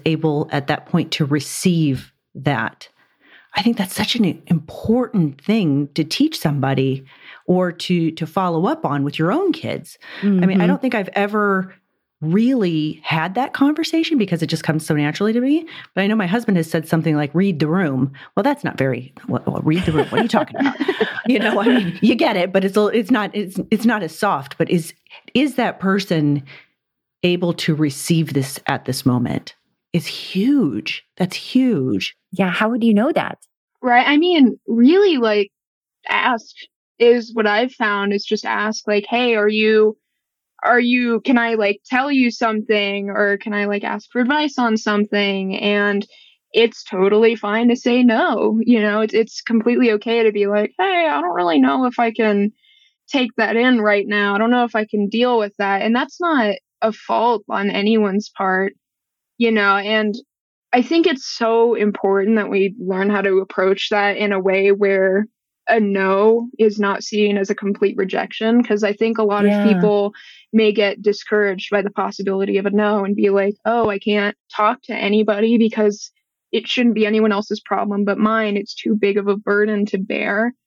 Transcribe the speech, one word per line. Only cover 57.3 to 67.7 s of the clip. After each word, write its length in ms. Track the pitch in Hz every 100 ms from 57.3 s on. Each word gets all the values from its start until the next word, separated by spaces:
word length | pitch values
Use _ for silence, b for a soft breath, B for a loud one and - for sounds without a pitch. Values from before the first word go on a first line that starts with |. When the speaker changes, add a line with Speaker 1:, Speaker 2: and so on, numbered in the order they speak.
| 220 -
Speaker 3:
on 200 | 208 202
anyone's 580 | 196 202 220 208 196 - -
part, 360 | 190 185 196 - _ _ _ _ _ _
you 120 | 233
know, 260 | 220 202 196
and 360 | 202 220 214 220 - _ _ _ _
I 80 | 254
think 240 | 240 339 339
it's 180 | 269 -
so 480 | - 233 226 233 226
important 600 | 208 196 196 196 196 220
that 140 | 202
we 260 | 202 196 196
learn 300 | 180 190 196
how 120 | 208
to 180 | 196 190
approach 500 | 190 - 190 196 -
that 280 | 208 202 196
in 140 | 208
a 80 | 196
way 320 | 190 190 196
where 540 | 202 202 196 190 190 214 _ _ _ -
a 100 | 226
no 720 | 208 196 190 196 214 233 240 -
is 200 | 220 208
not 220 | 202 196
seen 340 | - 214 208 202
as 120 | 196
a 60 | 202
complete 400 | 202